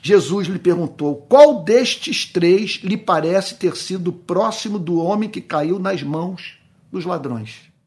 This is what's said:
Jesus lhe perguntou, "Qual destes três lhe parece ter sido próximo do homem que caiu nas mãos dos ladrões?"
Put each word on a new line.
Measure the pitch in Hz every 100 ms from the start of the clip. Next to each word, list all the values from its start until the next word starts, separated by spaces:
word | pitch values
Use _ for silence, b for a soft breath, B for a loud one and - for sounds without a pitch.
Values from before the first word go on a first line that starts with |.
| 147
Jesus | 196 135 196 175
lhe | 190
perguntou, | 175 175 160 - 147 143 -
"Qual | 262 294 240
destes | 160 233 262 - - 262 -
três | 190 170 190 208 -
lhe | 185 208
parece | - 165 156 190 190 -
ter | 180 147
sido | - 185 175
próximo | 175 - 175 226 - 226 202
do | 165 165
homem | 165 214 214
que | 185
caiu | - 156 151 190
nas | 190 185
mãos | 143 156 180 180 - - _ _ _
dos | 185 170
ladrões?" | 175 135 117 110 - _ _